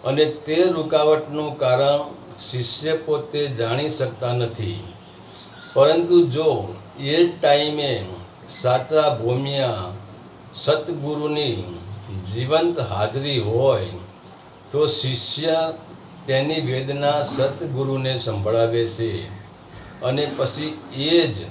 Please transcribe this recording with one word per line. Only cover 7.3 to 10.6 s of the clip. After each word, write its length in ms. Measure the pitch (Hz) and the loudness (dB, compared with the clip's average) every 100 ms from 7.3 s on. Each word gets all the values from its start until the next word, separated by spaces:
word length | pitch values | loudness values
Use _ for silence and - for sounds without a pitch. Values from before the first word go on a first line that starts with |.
| - 147 143 151 151 139 110 95 - - - - - | 4 4 6 4 0 -2 -2 -4 -10 -14 -18 -14 -2
સાચા 500 | 123 127 - 156 151 110 | 0 0 2 4 4 2
ભૌમિયા 760 | 117 127 139 139 127 95 90 98 - - - - - | 0 0 0 0 0 -2 -6 -10 -16 -18 -20 -20 -14
સતગુરુની 1000 | - | -4